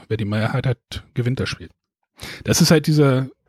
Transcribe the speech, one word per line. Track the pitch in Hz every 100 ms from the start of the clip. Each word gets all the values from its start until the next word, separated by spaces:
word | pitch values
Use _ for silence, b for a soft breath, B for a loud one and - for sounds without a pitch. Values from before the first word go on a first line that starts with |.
| -
wer | 101
die |
Mehrheit | 98 107 113 131 127
hat, | - - - -
gewinnt | 127 120 131
das | -
Spiel. | - 87 _ _ _ _ _ B B
Das | - 113
ist | 165
halt | 160 156
dieser, | 151 139 131 131 -